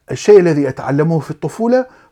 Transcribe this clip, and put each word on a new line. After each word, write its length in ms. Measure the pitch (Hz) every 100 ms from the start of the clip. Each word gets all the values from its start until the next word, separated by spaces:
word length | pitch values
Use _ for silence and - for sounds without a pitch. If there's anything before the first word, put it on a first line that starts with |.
| -
الشيء 280 | 131 - 208
الذي 300 | 175 147 139
أتعلمه 500 | 127 131 143 156 165
في 120 | -
الطفولة 540 | 151 160 - 233 254 254 - _